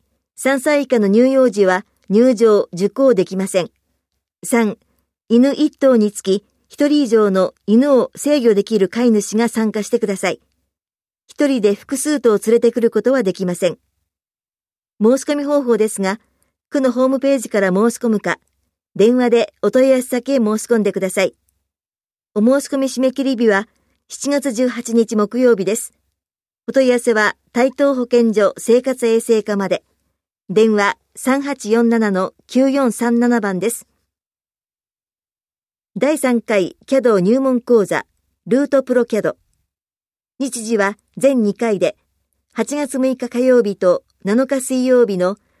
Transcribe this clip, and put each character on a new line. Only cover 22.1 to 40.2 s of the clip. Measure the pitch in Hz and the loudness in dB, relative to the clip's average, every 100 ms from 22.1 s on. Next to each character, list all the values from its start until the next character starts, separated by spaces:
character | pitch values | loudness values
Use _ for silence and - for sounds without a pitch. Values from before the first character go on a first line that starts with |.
| _ _ 208 | _ _ -2
お | |
申 | 220 277 | 2 0
し | - | -2
込 | 277 | -4
み | 269 | -4
締 | 240 | -2
め | 262 | -2
切 | 254 | -2
り | 269 240 | -4 0
日 | 233 | 2
は | 196 214 _ _ _ _ | 0 -2 _ _ _ _
七 | - 277 | -10 -4
月 | 285 277 | -4 -4
十 | 220 254 | -2 -4
八 | 226 233 | -4 -2
日 | 226 220 214 | 0 0 -2
木 | 208 240 | -2 0
曜 | 247 208 | 2 2
日 | 185 | 0
で | 226 | -4
す。 | - _ _ _ _ _ _ _ - | -8 _ _ _ _ _ _ _ -4
お | |
問 | 269 254 | 0 2
い | |
合 | |
わ | 247 | 2
せ | 240 | 0
は | 214 208 - _ | 0 0 -4 _
台 | 240 262 | -2 -2
東 | 262 277 262 | 2 0 0
保 | 247 | 0
健 | 240 233 | 2 2
所 | 208 196 - | 2 0 -2
生 | - 240 | 0 0
活 | 262 254 233 | 0 -4 0
衛 | 226 | 0
生 | - 220 | 0 -2
課 | 208 202 | 0 -4
ま | 190 | -2
で。 | 185 - _ _ _ _ _ - | -4 -6 _ _ _ _ _ -4
電 | 196 220 | 2 2
話 | 208 202 - _ - | 2 0 -4 _ -8
三 | 262 269 | -4 -2
八 | 277 277 208 | -4 -8 -2
四 | 226 233 | 0 2
七 | 233 214 | 2 0
の | 185 190 - _ | -2 -4 -8 _
九 | 247 269 | 0 2
四 | 277 262 | 2 -2
三 | - 240 233 | -2 -2 0
七 | 240 240 | 0 0
番 | 202 185 | -2 -4
で | 208 | -4
す。 | - - _ _ _ _ _ _ _ _ _ _ _ _ _ _ _ _ _ _ _ _ 196 | -6 -14 _ _ _ _ _ _ _ _ _ _ _ _ _ _ _ _ _ _ _ _ -4
第 | 262 311 | -2 0
三 | 254 240 | 0 -2
回 | - 208 180 - - | -2 -2 -2 -8 -4
キ | 269 | 0
ャ | |
ド | 240 202 | 2 2
入 | 180 254 | 2 0
門 | 269 247 | 0 -2
講 | - 240 185 | 2 2 2
座、 | 156 - _ _ _ - | -4 -6 _ _ _ -2
ル | 247 | -2
ー | 285 | 0
ト | 269 | -2
プ | 262 | 0
ロ | 247 233 | -2 0
キ | 214 | -2
ャ | |
ド。 | 175 - _ _ _ _ _ _ _ _ | -4 -6 _ _ _ _ _ _ _ _